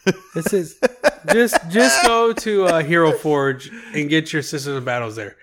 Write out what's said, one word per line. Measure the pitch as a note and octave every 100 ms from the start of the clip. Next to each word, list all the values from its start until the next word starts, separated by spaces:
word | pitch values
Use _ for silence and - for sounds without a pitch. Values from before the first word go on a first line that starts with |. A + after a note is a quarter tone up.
| - - -
This | E3 D#3+
is | G3 D#3+ - - - D4 - -
just, | G#3+ A#3 - E3
just | G3 B3+ - C#4+
go | A#3 A#3
to, | A3+ A3 G3+ F#3
uh, | E3
Hero | D3+ E3+ D#3+
Forge | D3+ D#3 D3 C#3 C3 - - -
and | D3+ D3
get | D#3 D#3
your | D#3
Sisters | C3+ D3+ C#3 C#3
of |
Battles | B2+ B2 A#2 A2
there. | G2+ -